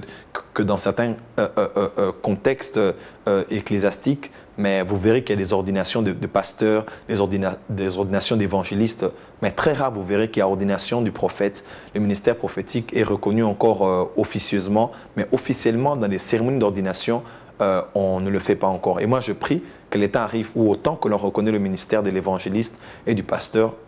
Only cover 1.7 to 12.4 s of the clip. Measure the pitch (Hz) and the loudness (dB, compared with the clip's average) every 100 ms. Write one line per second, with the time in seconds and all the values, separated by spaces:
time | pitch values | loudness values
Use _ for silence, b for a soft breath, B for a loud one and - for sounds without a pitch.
1.7 | 101 98 - 95 - 107 95 135 131 - | 0 0 0 -2 -2 -2 0 0 0 -2
2.7 | 110 98 - - - 107 98 - 107 - | 0 0 0 -10 -6 0 0 0 -4 -2
3.7 | 101 98 - 135 143 - B B - 101 | 2 2 0 -2 -2 -4 B B -2 0
4.7 | 95 92 101 107 123 123 101 90 98 95 | 2 0 2 4 4 2 -2 0 0 0
5.7 | 98 90 120 101 85 - 98 - - 110 | -2 0 0 0 -2 -2 -2 -2 0 2
6.7 | 107 107 B B 104 98 98 95 95 - | 2 -2 B B 0 0 0 -2 -4 -8
7.7 | 101 95 90 98 98 - 110 98 98 90 | -2 -2 -2 0 0 2 2 2 0 0
8.7 | 104 113 - 92 - B B 101 - 160 | 0 0 0 -4 -4 B B -4 0 0
9.7 | 139 131 104 92 101 113 107 95 95 101 | 2 0 -2 0 0 2 2 2 2 0
10.7 | 92 - 120 110 - 92 - 101 - B | 0 0 0 -2 -2 -4 0 -2 -2 B
11.7 | B B 104 101 101 - 117 | B B -2 0 2 0 0